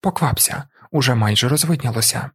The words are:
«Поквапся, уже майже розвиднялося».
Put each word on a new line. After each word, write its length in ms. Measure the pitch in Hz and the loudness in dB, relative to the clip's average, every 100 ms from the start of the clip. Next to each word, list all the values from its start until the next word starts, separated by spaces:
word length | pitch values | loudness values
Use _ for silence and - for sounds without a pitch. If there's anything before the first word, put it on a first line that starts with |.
«Поквапся, 600 | 196 180 147 110 - - - _ - | -2 0 0 0 -2 -4 -12 _ -4
уже 240 | 156 127 120 | 0 2 2
майже 340 | 107 104 123 | 2 2 2
розвиднялося». 800 | 151 165 156 123 113 117 - 135 | 0 0 0 -2 -2 -2 -2 -8